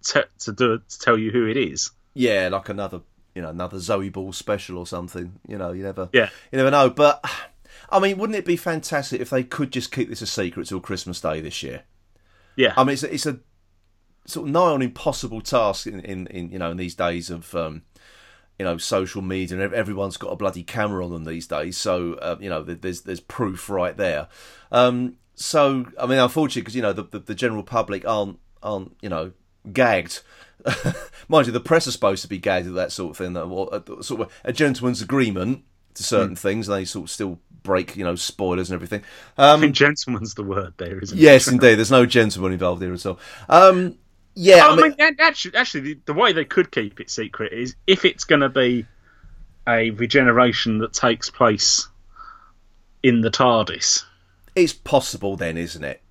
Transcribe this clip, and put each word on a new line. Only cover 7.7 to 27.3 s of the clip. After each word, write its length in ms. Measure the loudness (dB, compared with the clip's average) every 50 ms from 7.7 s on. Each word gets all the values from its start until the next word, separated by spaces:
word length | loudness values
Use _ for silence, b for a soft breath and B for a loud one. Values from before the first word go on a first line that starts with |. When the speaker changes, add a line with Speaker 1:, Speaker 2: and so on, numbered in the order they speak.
| b b b b
Speaker 2:
I 100 | 0 0
mean, 180 | 2 0 -2 -2
wouldn't 200 | -6 -6 -6 -6
it 80 | -2
be 120 | -2 -4 -2
fantastic 640 | -2 -6 -6 -6 -6 -6 -6 -6 -6 -6 -8 -8
if 80 | -8 -4
they 140 | -4 -4 -4
could 280 | -4 -6 -6 -6 -4
just 200 | -4 -8 -8 -8
keep 180 | -6 -6 -6 -6
this 120 | -6 -10 -10
a 40 | -10
secret 400 | -6 -6 -6 -6 -6 -10 -12 -10
till 120 | -10 -10
Christmas 420 | -8 -8 -10 -10 -8 -10 -12 -6
Day 180 | -6 -6 -6 -6
this 200 | -8 -10 -12 -10 -12
year? 200 | -12 -12 -14 _ _ _ _ _ _ _ _ _ _ _ _ _ _ _
Speaker 1:
Yeah. 180 | 0 0 2 4
Speaker 2:
I 80 | 2 2
mean, 100 | 2 0
it's 100 | -4 -6
a, 100 | -8 -8
it's 120 | -6 -6 -6
a 120 | -6 -8 _ _ _ _ _ _ _ _ _ _ _ _ _ _ _ _ _
sort 220 | -14 -12 -10 -8 -2
of 60 | 0
nigh 60 | 2
on 200 | 2 2 2 0
impossible 600 | -2 -4 -6 -4 -6 -4 -4 -4 -8 -10 -12 -12
task 440 | -10 -2 0 0 0 0 -2 -4 -8
in, 140 | -12 -12 -12
in, 260 | -12 -10 -10 -10 -10 -12
in, 240 | -10 -12 -12 -10
you 60 | -10 -8
know, 140 | -8 -6
in 60 | -6 -6
these 180 | -10 -10 -6
days 340 | -2 -2 -2 -2 -4 -8 -10
of, 240 | -12 -14 -14 -10 -8
um, 300 | -6 -6 -6 -8 -14 _ _ b b b b b b b b b b b b b _
you 80 | -6
know, 120 | -4 -4 -4
social 440 | -6 -4 -2 -2 -2 -4 -6 -10
media, 340 | -8 -6 -4 -4 -4 -6 -4 -6
and 60 | -6
ev-, 100 | -4 -2
everyone's 440 | -4 -4 -4 -4 -6 -6 -6 -6 -10
got 120 | -10 -10
a 60 | -8
bloody 280 | -4 -6 -6 -6 -6 -14
camera 420 | -12 -6 -4 -4 -4 -4 -6 -6
on 60 | -8
them 140 | -8 -10 -10
these 200 | -10 -10 -12 -10
days. 320 | -8 -8 -6 -6 -8 -8 -8
So, 360 | -4 -2 -2 -2 -2 -6 -8
uh, 220 | -8 -8 -8 -8 -8
you 100 | -8 -8
know, 140 | -8 -8 -8
th-, 180 | -10 -14 -10
there's, 200 | -10 -10 -10 -10
there's 180 | _ -12 -12 -12
proof 500 | _ _ -8 -6 -6 -6 -6 -8 -10 -6
right 260 | -4 -2 -2 -4 -4
there. 320 | -4 -4 -4 -2 -4 -8 -10 b b b b b b b b
Um, 460 | 2 2 4 4 2 0 -6 -6 -8 _ _ _ _
so, 500 | -12 -10 -2 2 2 2 2 2 -2 -4 -6 -10 -8
I 60 | -4 0
mean, 100 | 2 4
unfortunately, 460 | 2 2 2 0 -2 -2 -2 -6 -8
'cause, 120 | -6 -6
you 60 | -4
know, 120 | -2 -2 -2
the, 100 | -4 -8
the, 160 | -10 -12 -16
the 160 | -10 -10